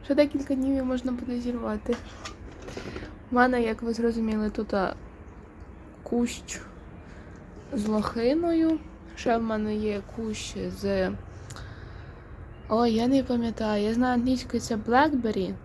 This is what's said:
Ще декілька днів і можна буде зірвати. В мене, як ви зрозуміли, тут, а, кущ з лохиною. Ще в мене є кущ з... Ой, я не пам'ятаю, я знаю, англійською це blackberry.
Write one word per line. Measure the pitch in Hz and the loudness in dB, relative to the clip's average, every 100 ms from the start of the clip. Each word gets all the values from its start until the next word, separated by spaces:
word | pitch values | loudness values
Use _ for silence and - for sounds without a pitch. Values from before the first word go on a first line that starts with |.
Ще | - | 4
декілька | 285 294 277 277 | 6 6 4 0
днів | 262 269 269 | 0 2 2
і | |
можна | 254 254 254 | 2 0 0
буде | 247 240 240 | -4 -2 -2
зірвати. | 240 240 226 214 - 233 - - - - - - - - - - - - - | -2 -2 -2 -2 0 -2 -4 -12 -12 -12 -14 -14 -12 -10 -10 -10 -10 -14 0
В | |
мене, | 247 254 247 | 6 6 6
як | 226 226 | 2 0
ви | 233 | -2
зрозуміли, | 226 233 233 220 214 214 | 2 2 2 0 2 0
тут, | 214 214 | -2 0
а, | 202 185 - - - - - - - - - - - | 0 0 -4 -14 -16 -18 -18 -18 -18 -16 -16 -18 -16
кущ | - 240 240 - - - - - - - - - - - - - - | -2 2 2 -2 -10 -12 -12 -16 -16 -16 -16 -16 -16 -16 -16 -16 -6
з | 269 214 | -2 2
лохиною. | 214 208 233 240 311 339 330 320 320 - - - - | 2 0 0 2 4 4 4 4 2 -2 -16 -16 -4
Ще | 262 233 | 2 2
в | |
мене | 226 214 214 214 | 2 0 0 0
є | 214 202 196 240 | 0 -2 -6 -6
кущ | 220 208 - 196 185 185 | -6 -4 -6 -4 -6 -2
з... | 196 196 185 202 - - - - - - - - - - - - - - - | 0 2 2 -2 -10 -14 -14 -12 -12 -14 -14 -14 -14 -16 -16 -16 -14 -14 0
Ой, | 220 240 | 4 6
я | 220 240 | 4 6
не | 269 | 4
пам'ятаю, | 254 240 233 220 220 208 | 4 0 0 0 0 2
я | 208 | 2
знаю, | 226 254 | 4 4
англійською | 247 247 254 - 233 | 4 4 2 0 -4
це | - 220 | 0 -2
blackberry. | 214 247 311 277 226 202 185 190 | 4 6 6 4 2 2 0 -4